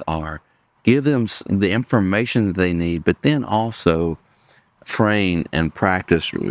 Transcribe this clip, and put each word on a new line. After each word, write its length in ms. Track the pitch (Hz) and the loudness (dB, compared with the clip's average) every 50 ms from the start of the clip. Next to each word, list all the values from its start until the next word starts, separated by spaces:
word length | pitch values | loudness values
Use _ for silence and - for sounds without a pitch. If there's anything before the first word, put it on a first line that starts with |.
| - - | -4 -4
are. 320 | 80 80 78 78 78 76 - _ _ _ _ _ _ _ - | -4 -4 -4 -6 -10 -12 -14 _ _ _ _ _ _ _ 2
Give 220 | - 120 139 139 | 2 2 4 4
them 180 | 147 147 127 117 | 2 2 2 0
s-, 200 | 104 - - - - | -2 -4 -8 -6 -2
the 220 | 98 98 101 95 | 0 0 2 2
information 760 | 95 117 131 - - 117 98 92 98 104 117 120 - 123 107 98 | 2 0 0 0 0 2 2 2 2 0 0 0 0 0 0 0
that 100 | 87 92 | 0 0
they 160 | 92 90 87 | 0 0 0
need, 320 | 85 85 85 85 82 80 | 0 -2 -2 -2 -2 0
but 160 | - 82 - | 0 0 0
then 240 | - 139 151 147 120 | 0 0 0 0 -2
also 720 | - 104 107 113 117 110 - - - 82 82 85 85 80 - _ _ _ _ _ _ _ _ _ _ _ _ - | -2 -2 -2 -2 -2 -4 -2 0 0 2 2 0 -2 -4 -6 _ _ _ _ _ _ _ _ _ _ _ _ -16
train 640 | - - - 113 104 104 104 101 92 87 85 - - - | -8 -2 0 0 2 2 2 2 0 0 -2 -2 -2 -2
and 200 | 80 82 80 - | -2 -2 -2 -2
practice, 560 | - - 98 92 92 98 - 90 80 - - - - - 50 | 0 0 0 0 0 0 0 0 0 0 -2 -6 -6 -6 -6